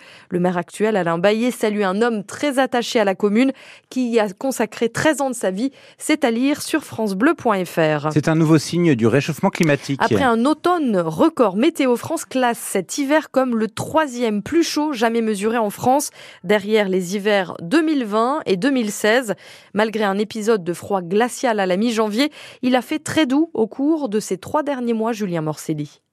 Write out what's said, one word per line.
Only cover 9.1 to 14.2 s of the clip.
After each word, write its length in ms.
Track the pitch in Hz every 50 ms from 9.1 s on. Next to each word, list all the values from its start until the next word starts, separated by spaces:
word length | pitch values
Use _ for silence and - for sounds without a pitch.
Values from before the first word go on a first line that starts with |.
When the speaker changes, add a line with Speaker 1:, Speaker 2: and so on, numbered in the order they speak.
| 104 143 135 - 151 - - 196
Speaker 2:
climatique. 500 | - - 185 151 143 135 - - 139 127 -
Speaker 1:
Après 200 | 226 113 98 -
un 200 | 247 233 226 233
automne 540 | 285 311 302 - 349 359 349 302 247 208 180
record, 580 | 170 165 160 160 285 330 - - 247 202 175
Météo 400 | 208 254 330 320 - 277 254 240
France 300 | 226 - - 320 311 -
classe 340 | - - 262 254 240 226 -
cet 380 | - - - 202 175 - - -
hiver 340 | 285 262 294 311 - -
comme 240 | - 262 262 254 233
le 140 | 220 220 220
troisième 720 | - - - - - 320 320 277 240 240